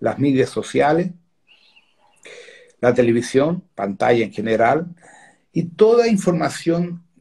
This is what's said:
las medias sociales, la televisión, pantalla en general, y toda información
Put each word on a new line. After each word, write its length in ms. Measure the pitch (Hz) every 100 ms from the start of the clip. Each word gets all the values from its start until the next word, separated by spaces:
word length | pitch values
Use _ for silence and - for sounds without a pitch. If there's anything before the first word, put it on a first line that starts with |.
las 180 | 117 -
medias 300 | 139 131 123
sociales, 640 | 110 - 131 143 160 190 - _ _ _ _ _ _ _ _ _ _ - - - - - _
la 120 | 120
televisión, 720 | 123 120 117 120 131 151 175 - -
pantalla 500 | 101 95 117 120 104
en 80 |
general, 540 | - 113 110 117 151 170 - - - - _ _
y 100 | 170
toda 460 | 170 - 214 233 233
información 920 | 196 - 165 147 - 165 170 175 175 _ _